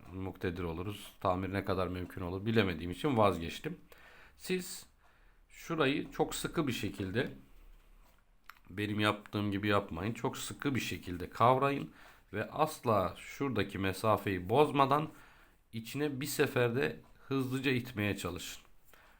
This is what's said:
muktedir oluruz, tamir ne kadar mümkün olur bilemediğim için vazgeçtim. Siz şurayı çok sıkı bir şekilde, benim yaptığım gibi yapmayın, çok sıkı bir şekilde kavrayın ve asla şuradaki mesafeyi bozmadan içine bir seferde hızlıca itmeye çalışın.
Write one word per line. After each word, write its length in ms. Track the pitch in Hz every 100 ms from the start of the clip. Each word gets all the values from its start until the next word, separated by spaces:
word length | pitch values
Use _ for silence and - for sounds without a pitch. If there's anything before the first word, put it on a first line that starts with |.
| -
muktedir 500 | 90 95 85 95 87
oluruz, 500 | 87 82 92 101 - -
tamir 320 | 98 92 92
ne 120 | 98
kadar 240 | 98 92 90
mümkün 340 | 90 90 -
olur 240 | 90 95 104
bilemediğim 440 | 113 98 80 87
için 260 | 90 151 120
vazgeçtim. 640 | 101 87 82 - 156 175 - - - - - -
Siz 500 | - 185 180 - - _ _ _ _ _ _
şurayı 640 | - - 160 135 143 -
çok 240 | - 156
sıkı 320 | - - - 147
bir 60 |
şekilde, 580 | 117 101 - 95 101 139 - - - - - _ - - _ _ _ _ - -
benim 300 | 92 104 107
yaptığım 500 | 107 104 - 107 104
gibi 180 | 98 104
yapmayın, 460 | 101 98 80 98
çok 220 | 117 135 -
sıkı 380 | - - 143
bir 60 | 123
şekilde 500 | - 90 - 90 85
kavrayın 600 | - 117 127 139 139 160 - - - _
ve 180 | 95 110
asla 640 | - 156 - 123 104 87 -
şuradaki 640 | - - 143 110 95 92
mesafeyi 680 | 95 92 110 104 - 95 90
bozmadan 600 | 120 151 143 135 143 151 - - - - _ _
içine 480 | 113 113 135 151 131
bir 60 | 131
seferde 760 | - 143 - 120 117 151 - - - -
hızlıca 420 | 135 127 131 135
itmeye 460 | 127 123 101 104 95
çalışın. 460 | 90 85 - - - - - - - -